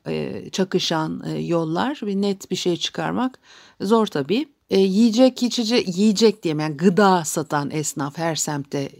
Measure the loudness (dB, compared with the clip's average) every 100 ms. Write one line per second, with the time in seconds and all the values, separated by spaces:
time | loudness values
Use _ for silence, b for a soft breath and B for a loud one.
0 | -8 -6 -6 -8 -10 -4 0 0 0 -2
1 | -2 -6 -6 -6 -2 -2 -2 -2 -4 -4
2 | -4 -2 -2 -4 -6 -4 -2 -2 -4 -6
3 | -4 -2 -4 -6 B B B B 2 2
4 | 2 -2 0 -2 -2 _ _ 2 4 4
5 | 4 6 4 4 -4 -2 0 0 0 2
6 | 2 4 2 2 -4 -2 -4 2 2 6
7 | 4 4 0 -6 -2 -2 -2 -4 -6 -6
8 | -8 -4 -4 -4 -4 -6 -6 -6 -6 -10